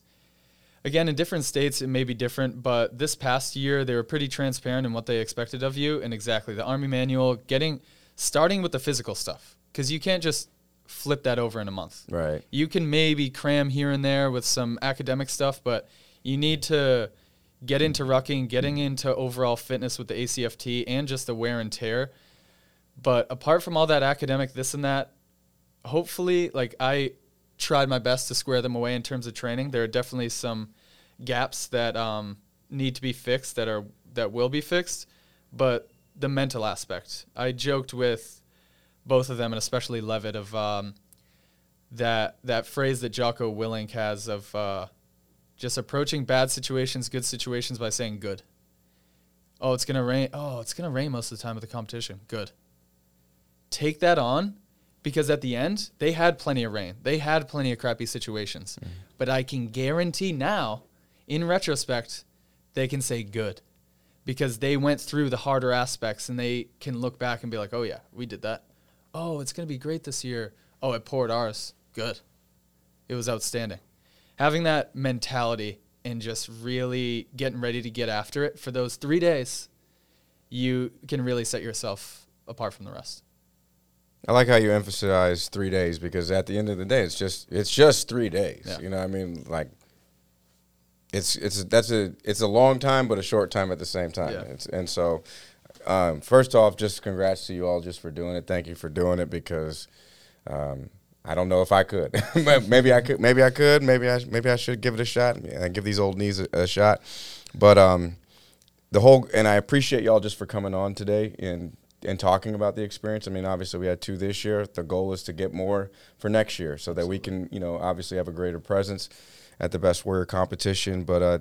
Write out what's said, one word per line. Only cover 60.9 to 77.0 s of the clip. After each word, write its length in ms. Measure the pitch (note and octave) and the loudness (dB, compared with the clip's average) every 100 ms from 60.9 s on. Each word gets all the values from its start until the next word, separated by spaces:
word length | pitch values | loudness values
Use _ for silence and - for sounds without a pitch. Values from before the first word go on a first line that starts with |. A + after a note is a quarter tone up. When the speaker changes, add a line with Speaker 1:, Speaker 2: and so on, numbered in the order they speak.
| _ _ _ - | _ _ _ -6
Speaker 1:
in 180 | D3+ | -2
retrospect, 800 | E3+ F#3 F3 C#3 - A#2+ - - - _ _ _ _ | 0 0 0 -4 -2 -4 -6 -14 -18 _ _ _ _
they 120 | C3+ C3 | -4 -4
can 160 | C#3 | -2
say, 220 | B2+ A#2 | -4 -4
"Good," 360 | G2+ A2+ G#2 - _ _ _ _ _ _ | -6 -6 -6 -8 _ _ _ _ _ _
because 340 | C3+ C3 C3 A2 | -8 -2 -2 -2
they 180 | C#3 C#3+ | 0 2
went 240 | D3 C#3+ | 2 0
through 280 | - D3 C#3 | -2 -2 0
the 100 | B2 | -2
harder 340 | C#3 C3+ B2+ | 0 0 2
aspects, 560 | B2 B2 - A2 G#2 - | 0 0 -4 -6 -6 -8
and 100 | B2 | -4
they 300 | B2 B2 A2+ - | -4 -4 -6 -12
can 200 | C#3+ A#2+ | -10 -6
look 200 | B2 B2+ | -6 -4
back 240 | B2 A#2 | -4 -4
and 80 | A#2+ | -6
be 80 | A2+ | -6
like, 160 | G2+ | -6
"Oh, 80 | A#2 | -4
yeah, 180 | A2 - _ | -6 -8 _
we 140 | A#2+ A#2+ | -14 -12
did 160 | G2 | -8
that. 200 | G#2+ A2 _ _ _ _ _ | -8 -8 _ _ _ _ _
Oh, 280 | D#3+ E3+ D3 | -10 -8 -6
it's 120 | C3 | -8
gonna 140 | - D#3+ | -10 -8
be 100 | C3 | -8
great 280 | D3 D#3+ | -6 -8
this 180 | D3 - | -8 -10
year. 320 | B2+ A#2+ G#2+ _ _ - | -8 -8 -10 _ _ -8
Oh, 120 | C3 | -4
it 120 | A#2 | -4
poured 280 | - C3 A#2 | -4 -2 0
ours. 420 | A#2 A2+ G#2 - - _ | 0 -2 -6 -12 -16 _
Good. 260 | A#2 A2+ - _ _ _ _ _ _ _ _ - | -8 -8 -8 _ _ _ _ _ _ _ _ -10
It 80 | B2 | -6
was 120 | A#2 | -4
outstanding." 520 | A2 - A#2 A2 F2+ _ _ _ _ _ - | -4 -4 -6 -6 -10 _ _ _ _ _ 0
Having 260 | D3 D#3+ | 2 4
that 320 | E3 D3 - | 2 2 0
mentality 840 | C3+ C3 B2 - B2+ A#2 A2 G#2 G2 _ _ | -4 -2 -2 -4 -2 -2 -2 -6 -10 _ _
and 180 | B2 A#2 | -10 -8
just 260 | A2+ A2 - A2+ | -6 -8 -10 -10
really 640 | A#2+ B2+ B2+ B2+ | -6 -4 -2 -2